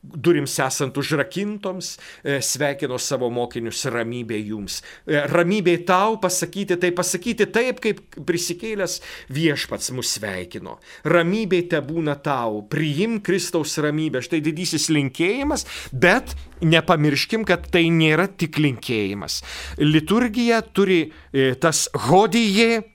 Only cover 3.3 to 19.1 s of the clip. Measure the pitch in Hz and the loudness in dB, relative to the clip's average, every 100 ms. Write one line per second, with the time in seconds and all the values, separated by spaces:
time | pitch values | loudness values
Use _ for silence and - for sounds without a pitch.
3.3 | 120 120 123 117 110 135 120 113 123 117 | -2 -4 -4 -6 -4 -4 -2 -4 -6 -6
4.3 | 107 104 107 98 - - - - 151 143 | -6 -6 -8 -8 -10 -12 -18 -2 -2 2
5.3 | 151 175 214 175 175 170 185 208 220 190 | 2 4 4 4 2 4 4 4 2 0
6.3 | 180 170 196 202 180 180 175 175 185 233 | -2 -4 -6 -2 0 2 0 -2 -2 -4
7.3 | 226 208 220 254 247 226 202 _ - 143 | 0 2 2 0 0 -2 -2 _ -12 -2
8.3 | 170 - 175 220 214 175 - - - - | -2 -2 -6 -6 -4 -4 -4 -10 -18 -8
9.3 | 131 165 143 - 104 - 127 120 - 104 | 0 0 0 -4 -6 -6 -6 -4 -4 -4
10.3 | 92 90 107 82 58 - - 156 170 170 | -6 -8 -12 -14 -16 -20 -8 2 2 4
11.3 | 208 214 180 175 160 131 165 156 143 151 | 0 0 0 0 -2 -2 -4 -2 -2 -2
12.3 | 135 117 107 104 147 156 143 214 226 202 | -2 -2 -4 -4 -2 -2 0 -2 -2 -2
13.3 | 185 175 170 151 - 151 151 156 127 123 | -2 -2 -2 -2 -2 -2 0 -2 -4 -4
14.3 | 165 151 156 180 156 - 151 139 - 170 | -2 -2 -2 -2 -2 2 2 2 0 0
15.3 | 240 277 285 - - - 131 175 220 - | 0 0 -2 -4 -12 -10 2 4 4 0
16.3 | - - - 165 160 160 165 151 139 - | -12 -12 -2 4 4 4 4 4 2 0
17.3 | 220 220 175 - 175 165 165 160 156 190 | -2 0 0 2 2 4 4 4 4 2
18.3 | - 156 147 151 117 - 113 101 | -2 -4 2 0 0 -2 -2 0